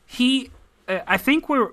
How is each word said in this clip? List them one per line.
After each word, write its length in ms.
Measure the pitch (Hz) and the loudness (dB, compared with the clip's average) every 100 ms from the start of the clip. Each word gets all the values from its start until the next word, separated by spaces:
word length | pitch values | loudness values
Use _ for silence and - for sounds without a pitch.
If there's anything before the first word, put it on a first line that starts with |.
| _ | _
he, 440 | - 247 269 262 - - _ - | -2 2 0 -2 -14 -20 _ -8
uh, 120 | 190 - | -6 -2
I 100 | 185 | -2
think 320 | - 311 - | 2 0 2
where, 220 | 269 208 | 0 0